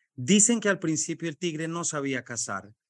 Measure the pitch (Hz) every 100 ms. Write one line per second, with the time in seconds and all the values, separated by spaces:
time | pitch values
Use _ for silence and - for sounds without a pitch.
0 | _ - 127 208 202 233 202 190 165 151
1 | - 160 170 147 175 151 160 170 160 151
2 | 139 131 117 117 - 98 104 _